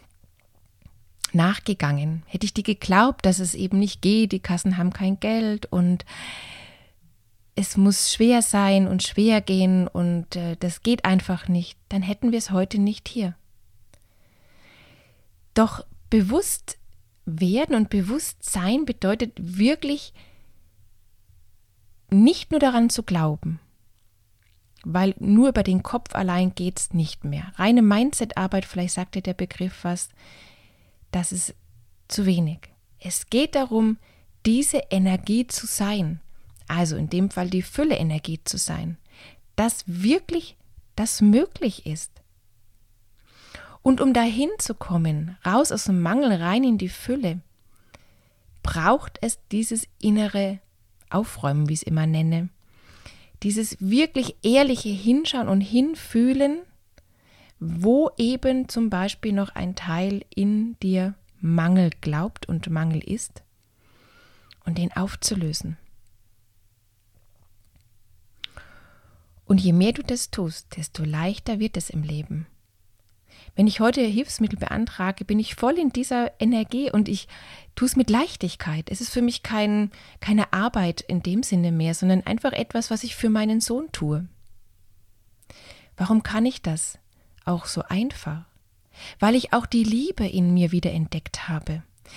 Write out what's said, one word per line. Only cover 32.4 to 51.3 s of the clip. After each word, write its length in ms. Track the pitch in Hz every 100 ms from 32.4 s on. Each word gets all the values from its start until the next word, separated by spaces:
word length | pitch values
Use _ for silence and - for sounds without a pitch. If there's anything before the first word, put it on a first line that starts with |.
| 160 165 - _ _ -
Es 280 | 180 - -
geht 280 | 233 311
darum, 440 | 285 262 226 220 220 - _ _ - 220
diese 320 | 233 285 294 -
Energie 560 | 190 190 185 - 220 247
zu 200 | - 220
sein, 540 | - 202 208 160 165 - - - - -
also 280 | 165 170 156
in 140 | 156
dem 200 | 175 196
Fall 200 | - 180
die 120 | 185
Fülle-Energie 800 | - - 302 254 160 156 - 160
zu 120 | - 185
sein, 400 | - 160 165 170 - - - - - -
dass 280 | 226 - -
wirklich 680 | 175 202 339 - 339 - - - - - -
das 240 | 226 -
möglich 680 | 208 220 359 - 262 - -
ist. 240 | 156 - - _ _ _ _ _ _ _ _ _ _ _ _ - - - -
Und 180 | 262 262
um 140 | 269
dahin 360 | 240 233 226 294 427
zu 160 | -
kommen, 640 | 220 - 175 160 151 160 185
raus 280 | - 214 302
aus 120 | 208
dem 160 | - 185
Mangel, 320 | 170 233 277
rein 320 | 180 170 214
in 140 | 262 214
die 100 | 185
Fülle, 520 | - - 269 196 175 - _ _ _ _ - _ _ _ _ _ -
braucht 560 | - 170 165 277 - -
es 160 | 226 - -
dieses 360 | 208 226 226 - -
innere 600 | 214 214 208 202 196 196 _ _ _ _ -
Aufräumen, 580 | 190 226